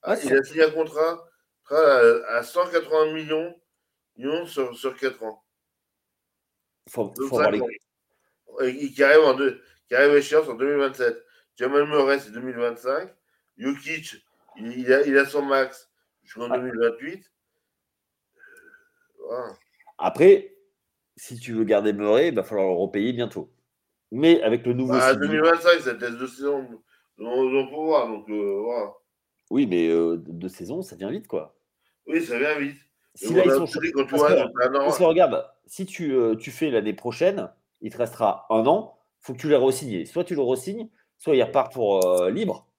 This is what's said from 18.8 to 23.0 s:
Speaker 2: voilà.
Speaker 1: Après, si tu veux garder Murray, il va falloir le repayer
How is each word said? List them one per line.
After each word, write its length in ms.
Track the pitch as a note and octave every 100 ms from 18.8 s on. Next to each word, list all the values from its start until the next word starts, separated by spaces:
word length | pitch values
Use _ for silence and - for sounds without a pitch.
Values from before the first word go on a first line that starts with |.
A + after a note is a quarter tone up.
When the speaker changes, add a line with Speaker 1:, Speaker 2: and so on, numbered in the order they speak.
| _ _ _ _ -
Speaker 2:
voilà. 280 | A#2+ A#2+ G2 _ _ _ _
Speaker 1:
Après, 580 | F#3 - F3 G3 - _ _ _ _ _ _ _
si 220 | - A#2+
tu 140 | A#2+
veux 100 | A2+
garder 280 | G#2+ G#2 G#2
Murray, 380 | G#2 G#2 A2+ E3+
il 60 | A#2
va 80 |
falloir 240 | F#2 G#2 F#2+
le 60 |
repayer 400 | F2 F#2+ G2+